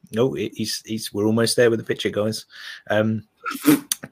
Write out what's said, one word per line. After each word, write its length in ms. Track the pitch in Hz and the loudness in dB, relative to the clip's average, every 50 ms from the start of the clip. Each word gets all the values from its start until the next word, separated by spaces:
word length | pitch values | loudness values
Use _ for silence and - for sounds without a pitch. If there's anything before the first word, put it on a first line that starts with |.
| - - - | -16 -6 0
No, 200 | 107 127 135 - | 0 0 0 0
he-, 200 | - - - - | -2 -4 -4 -4
he's, 280 | - 110 107 - - - | -4 -6 -4 -6 -6 -8
he's, 260 | - 110 110 - - - | -8 -8 -8 -6 -6 -4
we're 140 | 104 101 | 0 0
almost 300 | 107 110 113 117 113 - | 2 2 2 2 2 4
there 120 | - 123 117 | 4 4 4
with 100 | 117 113 | 4 2
the 40 | 117 | 0
picture, 240 | - 117 - - 101 | -4 -4 -2 -4 -2
guys. 380 | - 104 104 110 107 - - _ - - - - - - - - | -2 -2 -2 -2 -4 -6 -10 _ -20 -18 -16 -16 -16 -12 -6 0
Um, 360 | 104 107 110 110 110 110 - _ _ _ - - - - - - 151 - - - - - - - | 2 2 2 2 0 -2 -6 _ _ _ -10 -10 -10 0 4 4 4 4 2 -4 -10 -10 -10 0